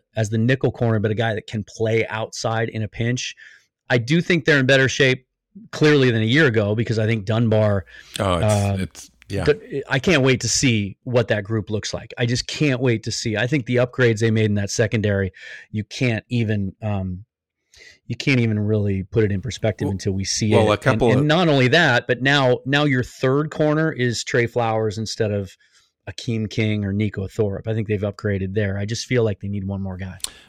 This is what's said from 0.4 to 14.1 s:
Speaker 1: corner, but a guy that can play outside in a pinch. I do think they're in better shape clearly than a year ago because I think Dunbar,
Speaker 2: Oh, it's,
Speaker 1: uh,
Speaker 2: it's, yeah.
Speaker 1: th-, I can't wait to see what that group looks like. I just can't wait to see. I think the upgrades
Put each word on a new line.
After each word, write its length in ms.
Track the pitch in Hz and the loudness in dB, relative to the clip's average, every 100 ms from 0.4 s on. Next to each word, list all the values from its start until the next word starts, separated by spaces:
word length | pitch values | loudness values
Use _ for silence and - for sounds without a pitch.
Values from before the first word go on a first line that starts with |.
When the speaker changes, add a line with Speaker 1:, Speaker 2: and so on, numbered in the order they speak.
| 117 131 127 | 2 2 0
Speaker 1:
corner, 280 | - 117 110 | 0 0 2
but 120 | 104 | 0
a 40 | 104 | -2
guy 180 | 113 104 | -2 -4
that 100 | - | -6
can 160 | 107 95 | -8 -8
play 380 | - 110 113 107 | -4 0 0 0
outside 640 | 110 110 - 120 113 113 | -4 -8 -6 -4 -2 -2
in 120 | 110 | -4
a 60 | 107 | -6
pinch. 480 | - 117 123 - - - - _ _ - | -4 -2 -2 -6 -12 -20 -20 _ _ -4
I 80 | 127 | -2
do 220 | 113 165 | 0 0
think 240 | - 175 - | 2 0 2
they're 140 | 147 | 4
in 60 | 127 | 4
better 240 | 135 131 | 4 4
shape 380 | - 135 127 _ _ _ - - | 4 2 2 _ _ _ -20 -14
clearly 380 | - 151 147 127 | 0 4 6 4
than 100 | 113 | 2
a 40 | 110 | 2
year 200 | 139 151 | 4 4
ago 260 | 110 101 | 4 0
because 240 | 107 113 113 | 0 -2 0
I 60 | 107 | 0
think 200 | 113 98 | 0 0
Dunbar, 600 | 110 117 107 107 101 - - - - | 0 2 4 2 0 -4 -12 -12 -4
Speaker 2:
Oh, 180 | 101 87 | 0 2
it's, 80 | 104 | 2
Speaker 1:
uh, 320 | 104 101 98 | 2 2 -2
Speaker 2:
it's, 320 | 92 - - _ - | -4 -10 -20 _ -10
yeah. 140 | 98 | -2
Speaker 1:
th-, 400 | 90 147 - 143 - | 0 -2 -4 -10 -4
I 120 | 131 | -2
can't 240 | 196 151 | 2 2
wait 180 | 131 127 | 4 2
to 80 | 120 | 0
see 480 | - 139 113 98 - | 0 0 0 -2 -8
what 240 | 131 120 113 | -2 0 0
that 160 | 110 | -2
group 260 | 101 113 98 | -2 -4 -4
looks 240 | 107 - | -6 -6
like. 180 | - 117 - | -10 -10 -6
I 80 | 120 | -2
just 220 | 123 - | -2 -4
can't 340 | - 151 123 | -2 -2 0
wait 220 | 127 113 | 0 -2
to 80 | - | -4
see. 260 | - 120 104 | -6 -4 -2
I 80 | 120 | -2
think 220 | 151 113 | -2 0
the 80 | 120 | 0
upgrades 420 | 123 - 120 | 0 2 2